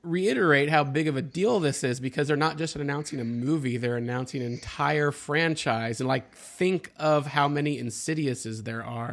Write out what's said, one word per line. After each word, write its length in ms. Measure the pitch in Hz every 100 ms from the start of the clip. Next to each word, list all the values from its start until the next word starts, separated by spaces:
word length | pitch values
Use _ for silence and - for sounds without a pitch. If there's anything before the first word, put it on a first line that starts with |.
reiterate 680 | 170 175 190 254 180 143 147
how 140 | 156
big 240 | 143 139 156
of 100 | 135
a 40 |
deal 380 | 143 160 202 226
this 240 | 151 135
is, 160 | 131 123
because 280 | 131 139 143
they're 100 | 147
not 200 | 156 151
just 180 | 160 -
announcing 440 | 143 143 - 143
a 60 | 117
movie, 520 | 120 123 160 131 120
they're 200 | 120 120
announcing 440 | 120 123 127 139
an 100 | 120
entire 600 | 120 - - 143 151 147
franchise. 880 | - - 147 165 156 - 113 113 117
And, 80 | 131
like, 260 | 131 -
think 580 | - - - 185 185 - -
of 300 | 156 151 143
how 200 | 139 143
many 340 | 147 147 139
Insidiouses 800 | 123 - - 160 143 123 113 110
there 200 | 107 113
are 280 | 113 120 117